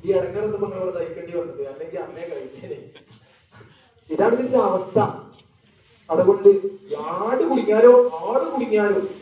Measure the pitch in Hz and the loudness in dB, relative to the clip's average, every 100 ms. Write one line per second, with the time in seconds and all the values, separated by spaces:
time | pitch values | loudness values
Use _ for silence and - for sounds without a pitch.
0 | 170 185 - 196 214 202 202 185 185 170 | 0 0 0 -4 -6 -4 -6 -6 -6 -6
1 | 165 - 170 170 160 139 139 - 160 - | -8 -10 -10 -8 -8 -10 -12 -12 -12 -12
2 | - - 170 143 - - - 415 - - | -12 -12 -12 -12 -14 -18 -14 -14 -16 -20
3 | _ - _ _ _ - - _ _ _ | _ -20 _ _ _ -20 -20 _ _ _
4 | _ 160 214 247 254 254 196 180 - - | _ 0 2 2 0 0 0 -2 -2 0
5 | - - - - _ _ _ _ _ _ | 0 -4 -18 -20 _ _ _ _ _ _
6 | _ 165 180 196 196 196 196 - - 220 | _ 2 4 6 6 6 0 -10 -12 -10
7 | - 185 214 262 - 262 208 214 240 247 | -8 -6 -2 0 0 0 2 6 8 8
8 | 247 - - 254 - 262 233 214 202 190 | 6 -2 -4 -4 -2 -6 -2 0 0 0
9 | 185 - | -4 -12